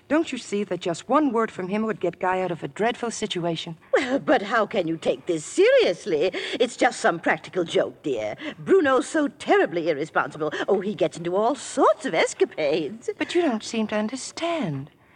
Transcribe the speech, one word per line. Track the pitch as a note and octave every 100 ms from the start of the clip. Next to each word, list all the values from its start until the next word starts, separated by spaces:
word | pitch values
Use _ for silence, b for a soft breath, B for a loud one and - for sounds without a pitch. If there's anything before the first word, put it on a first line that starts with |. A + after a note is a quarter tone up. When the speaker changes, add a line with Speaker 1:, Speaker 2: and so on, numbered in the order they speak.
| B
Speaker 1:
Don't | D4+ D#4+
you | C4
see | - G3+
that | G#3 F3+
just | F3+ E3 -
one | C#4 D4
word | A3+ A3
from | - F3+
him | G#3+
would | A3 -
get | F3 -
Guy | F#3 F#3
out | F#3
of | E3+
a | D3+
dreadful | - G3+ - A#3
situation? | - G#3+ F3 E3+ E3 E3+ E3 -
Speaker 2:
Well, | G#4 B3+ C4+
but | D3+ C4+
how | G3+ A#3 G3+
can | G#3+ D#3+
you | E3
take | - C#3 -
this | D#3+
seriously? | - - G#4+ C5+ C#4+ E3+ G#3 D3+ F3+ F4+ B B
It's | F3 -
just | B3+ -
some | A3 E3
practical | - E3+ - F3+
joke, | E3+ F#3+ G#2+ -
dear. | D3+ A#2 G#2+ - D4+ B
Bruno's | D3 F#4+ C#4+ C4 -
so | G#3 F#3
terribly | - A3+ G4+ C4 E3+ D#3+
irresponsible. | C#3 D#3+ F3+ E3+ D3+ D#3 F#4+ E4+
Oh, | G#3
he | F#3+ F3+
gets | E3 D#3
into | E3+ F#3
all | A3+
sorts | D4 - C4 G#4+ D#5
of | B3+
escapades. | E3 A#4+ - - - C3+ D#3 D3 A3+ - -
Speaker 1:
But | D4+ E4+
you |
don't | E4 A3
seem | - A3+ G#3+
to | G#3+
understand. | A3 C4+ - - E4 E4 F#3 C#3 C#3+ _ b